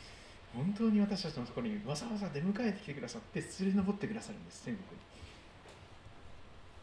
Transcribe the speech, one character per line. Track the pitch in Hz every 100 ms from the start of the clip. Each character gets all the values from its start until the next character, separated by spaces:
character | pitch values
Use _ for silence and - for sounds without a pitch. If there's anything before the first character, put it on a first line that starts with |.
| - - - - - 123
本 | 170 208
当 | 226
に | 214
私 | 202 202
た | 160
ち | 139
の | 120
と |
こ | -
ろ | 117
に | 104 107
わ | 151
ざ | 233
わ | 214
ざ | 190
出 | 143
迎 | 180 208 233
え |
て | 190
き | -
て |
く | 139
だ | 117
さ | 113
っ |
て、 | - 175 - -
連 | 190 196
れ |
上 | 185
っ | 202
て | -
く |
だ | 107
さ | -
る | 104
ん | 85
で |
す、 | -
天 | - 104
国 |
に。 | 92 87 - - - - - - - - - - - - - - - - - -